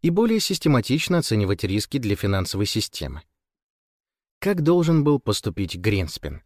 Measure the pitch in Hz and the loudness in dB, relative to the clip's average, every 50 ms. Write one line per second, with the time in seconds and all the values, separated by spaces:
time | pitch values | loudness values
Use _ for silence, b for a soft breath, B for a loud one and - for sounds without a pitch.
0 | - 170 170 202 233 226 226 214 - - 190 - - 156 143 123 107 - 131 156 | 2 2 2 4 2 4 2 0 0 -2 -4 0 2 4 4 4 2 2 -2 -2
1 | - - 180 170 - - 117 107 101 92 101 - - 95 95 107 - - - 143 | 0 0 0 0 2 0 0 0 2 0 0 -2 -2 -2 -2 -2 -2 -2 -4 -4
2 | 120 104 101 - - 101 101 98 92 - - 98 104 - - 110 - - - - | -2 -2 -2 0 0 0 0 0 -2 -4 -2 -4 -2 -2 -2 -4 -4 -4 -8 -10
3 | 80 67 67 - - _ _ _ _ _ _ _ _ _ _ _ _ _ _ _ | -10 -10 -10 -12 -16 _ _ _ _ _ _ _ _ _ _ _ _ _ _ _
4 | _ _ _ _ _ _ _ _ - 196 202 175 151 156 175 175 170 160 165 156 | _ _ _ _ _ _ _ _ -2 -2 0 2 2 4 4 4 4 4 4 4
5 | 143 147 147 139 _ 113 101 - - 104 82 - 98 87 - 87 90 107 101 95 | 4 4 2 2 _ -2 -4 -2 -4 -6 -4 -4 -6 -6 -6 -2 -2 0 0 0
6 | 90 78 - - - 73 71 - _ | -2 -4 -8 -10 -10 -12 -12 -12 _